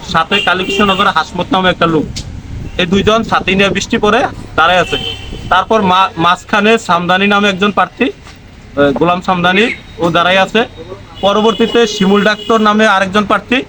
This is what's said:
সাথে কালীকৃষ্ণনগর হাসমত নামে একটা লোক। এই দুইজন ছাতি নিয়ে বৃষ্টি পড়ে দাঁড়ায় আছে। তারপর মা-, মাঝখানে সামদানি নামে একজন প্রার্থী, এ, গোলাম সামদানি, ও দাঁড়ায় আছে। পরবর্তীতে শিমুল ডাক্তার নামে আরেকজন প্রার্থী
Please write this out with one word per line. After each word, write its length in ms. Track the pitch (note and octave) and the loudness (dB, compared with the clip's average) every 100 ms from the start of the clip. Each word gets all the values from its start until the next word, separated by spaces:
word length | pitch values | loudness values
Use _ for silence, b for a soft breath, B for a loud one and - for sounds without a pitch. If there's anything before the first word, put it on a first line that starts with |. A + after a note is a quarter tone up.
| - | -4
সাথে 300 | E3 E3 G3+ | -4 -2 -2
কালীকৃষ্ণনগর 680 | - F3+ F#3 G3+ G#3 F#3 G3 | 0 -2 -2 0 0 2 0
হাসমত 380 | F3 D#3 F3+ F3 | 0 -4 -6 -2
নামে 180 | F#3+ F#3 | 0 0
একটা 160 | F3 E3+ | 0 0
লোক। 180 | D#3+ - - - - - - - - | 0 -2 -8 -10 -12 -12 -12 -10 -6
এই 80 | F3 | 0
দুইজন 380 | G3 F#3+ A3+ | 0 2 0
ছাতি 320 | A3 E3+ E3 F#3+ | 0 -2 0 0
নিয়ে 140 | G3 | 0
বৃষ্টি 280 | F#3+ - A3+ | 0 -2 0
পড়ে 260 | G#3 A3 E4+ - - - | 2 2 0 -6 -8 0
দাঁড়ায় 260 | D#3+ F3+ | 2 2
আছে। 160 | D#3+ - - - - - - | 0 -4 -6 -10 -12 -12 -2
তারপর 320 | F3+ F#3+ A3 | 0 2 0
মা-, 280 | G3 F#3 F#3+ E3 | 2 2 2 0
মাঝখানে 600 | E3+ F3+ - G#3+ G#3 A3+ | 0 0 0 0 2 2
সামদানি 500 | - F3 F3 F#3 G3+ | 2 -2 2 0 2
নামে 220 | G#3 G3+ | 2 2
একজন 220 | F#3 G3+ | 0 0
প্রার্থী, 320 | G3+ F#3 - | 0 -2 -2
এ, 80 | C4 - - - - - - - C#3+ | -4 -4 -18 -20 -20 -20 -12 0 0
গোলাম 280 | C3+ E3+ F3+ | 2 0 0
সামদানি, 500 | F3+ F3+ F3+ F#3 A#3+ - - - | 0 0 2 2 0 -4 -14 -4
ও 100 | E3+ | -2
দাঁড়ায় 280 | E3+ E3+ F#3+ | 2 2 2
আছে। 280 | F#3+ G#3+ B3+ - - - - - | 2 0 -2 -6 -16 -16 -18 -4
পরবর্তীতে 680 | G3 G3+ A3 G#3+ A3+ A#3 A#3 | 0 2 2 2 2 2 0
শিমুল 360 | - F#3+ G3+ | 2 2 4
ডাক্তার 380 | G3+ G#3 - A3+ | 2 -2 0 2
নামে 260 | G#3+ G#3 A3 | 4 4 4
আরেকজন 380 | F#3+ F#3+ G3+ G#3 | 2 0 -2 0
প্রার্থী 360 | G#3 - B3 | -2 0 -2